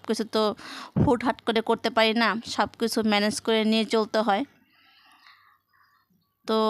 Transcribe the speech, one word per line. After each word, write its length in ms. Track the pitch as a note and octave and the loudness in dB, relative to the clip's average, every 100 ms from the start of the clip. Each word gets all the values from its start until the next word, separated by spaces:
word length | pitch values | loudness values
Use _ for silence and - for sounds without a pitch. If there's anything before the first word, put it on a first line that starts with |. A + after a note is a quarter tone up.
| - | -2
কিছু 180 | A3 | -4
তো 180 | A3 A3 G#3+ - - - - - | -2 0 0 -2 -12 -16 -8 0
হুটহাট 420 | D4 A#3+ A#3+ - | 2 2 0 -4
করে 160 | - A3 | -2 -2
করতে 260 | A3+ A3+ A3+ | 0 -2 0
পারি 220 | A3+ A3 | 2 2
না, 140 | A3 A3 G#3+ - | 2 0 -2 -6
সব 220 | - G#3 - | -4 -4 -2
কিছু 200 | A3+ A#3+ | -2 0
ম্যানেজ 340 | G#3+ G#3 G#3 G#3+ | 2 2 0 -2
করে 200 | - A3 | 0 0
নিয়ে 200 | G#3+ A3 | 2 2
চলতে 340 | G#3+ A3+ G#3+ A3 | 2 0 0 0
হয়। 240 | A3 G3 C#4+ _ _ _ _ _ _ _ - - _ _ _ _ _ _ _ _ _ _ - | 0 0 -2 _ _ _ _ _ _ _ -20 -20 _ _ _ _ _ _ _ _ _ _ -2
তো 100 | A3 A3 | 0 2